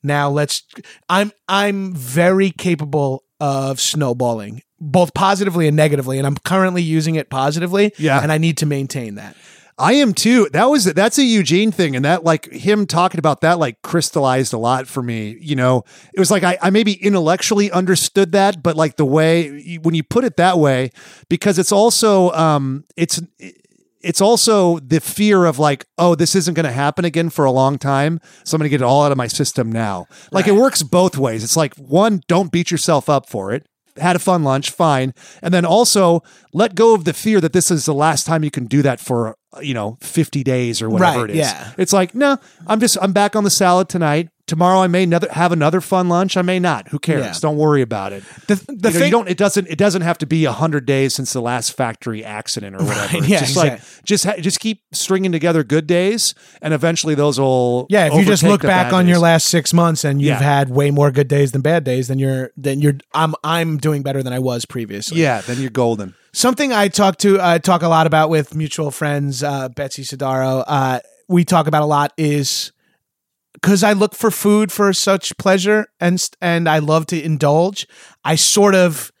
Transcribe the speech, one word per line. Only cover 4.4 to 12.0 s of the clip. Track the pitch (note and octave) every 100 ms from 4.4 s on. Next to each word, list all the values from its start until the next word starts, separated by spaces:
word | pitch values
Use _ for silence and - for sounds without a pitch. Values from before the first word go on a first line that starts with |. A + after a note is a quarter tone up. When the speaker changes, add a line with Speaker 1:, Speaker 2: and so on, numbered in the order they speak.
| G#2 A2+ _ _
Speaker 1:
both | D3+ F3+ F3
positively | - G3 G3 G3 F3 D#3
and | D3+
negatively. | D3+ C#3+ B2+ C3+
And | C#3+
I'm | C#3+
currently | - F#3 F#3 F3+
using | E3 D#3+ D#3 D#3+
it | -
positively. | C3+ C#3 D#3 F3 G3 G#3 G3+
Speaker 2:
Yeah. | D3+ C3+
Speaker 1:
And | D3
I | D#3
need | E3 D3
to | D3+
maintain | C#3+ C3+ C#3 A2+ G2+
that. | G2+ - - - _ -
Speaker 2:
I | D#3
am | C#4 C4
too. | - A3 B3 F#3+
That | D3+ A#3+
was, | D4
that's | F#3 D#3 G#3+ -
a |
Eugene | C4 A3 C#3+ F3 A3
thing. | - E3
And | C3